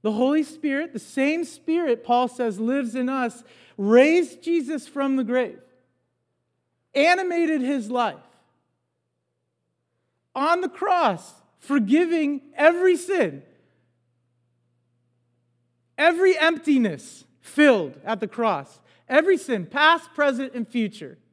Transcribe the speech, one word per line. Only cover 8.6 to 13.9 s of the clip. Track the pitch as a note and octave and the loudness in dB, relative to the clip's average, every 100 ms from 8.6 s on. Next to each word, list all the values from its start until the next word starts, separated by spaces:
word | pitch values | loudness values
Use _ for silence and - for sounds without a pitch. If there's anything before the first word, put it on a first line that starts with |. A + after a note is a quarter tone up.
| _ _ _ _ _ _ _ _ _ _ _ _ _ _ _ _ _ | _ _ _ _ _ _ _ _ _ _ _ _ _ _ _ _ _
on | C4 D4 F4 | -4 0 0
the | F4+ | -2
cross, | - G4 F4+ C#4 E3+ - - _ _ | -6 0 2 2 0 -10 -20 _ _
forgiving | - C#4 G3+ D4 E4+ E4 C#4+ C#4+ - | -2 -2 2 2 2 0 -2 -4 -10
every | - D4+ F4 F#4 F4 | 2 2 4 2 0
sin, | F4+ F#4+ G3 C#3 - _ _ _ _ | -2 -2 -2 -4 -20 _ _ _ _